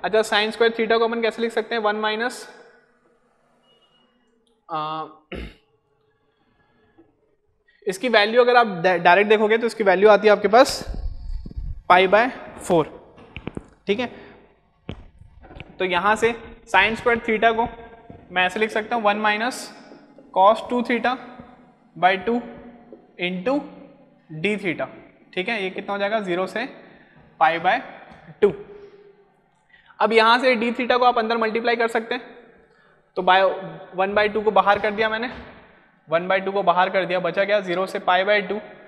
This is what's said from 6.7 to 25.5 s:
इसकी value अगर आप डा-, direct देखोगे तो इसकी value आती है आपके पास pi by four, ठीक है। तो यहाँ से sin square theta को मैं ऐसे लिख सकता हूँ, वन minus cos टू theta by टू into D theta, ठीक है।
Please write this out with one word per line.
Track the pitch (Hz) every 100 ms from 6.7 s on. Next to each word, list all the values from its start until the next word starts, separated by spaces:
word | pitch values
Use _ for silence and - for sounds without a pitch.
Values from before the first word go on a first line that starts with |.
| _ _ _ _ _ _ _ _ _ _ _ -
इसकी | 185 254
value | 226 208 233
अगर | 247 247
आप | 233 185
डा-, | 175 175
direct | 175 180 208
देखोगे | 214 214 226
तो | 233
इसकी | -
value | 202 180 208
आती | 202 208
है |
आपके | 208 202
पास | 220 269 - - - - - - - - - - - -
pi | 180 190
by | 202 247 - - -
four, | - 175 147 - - - - - - - - _ -
ठीक | 208
है। | 247 - - - _ _ _ _ - - - _ - - - - - -
तो | 190
यहाँ | 180 196 220
से | 226 233 - - -
sin | 185 202 226
square | 247 233
theta | - 214 226 226
को | 240 - - - - - -
मैं | 180 185
ऐसे | 214
लिख | 220
सकता | 220 214 240
हूँ, |
वन | 208 208
minus | 214 208 233 - - - - - - - -
cos | - 196 220 -
टू | 247
theta | 233 240 240 254 - - - - _ _ _ -
by | 175 190 190
टू | 240 - - - - - - _ -
into | 175 185 185 285 294 - - - _ _ _ 156
D | 185 214
theta, | 190 139 131 - - _ _
ठीक | -
है। | 185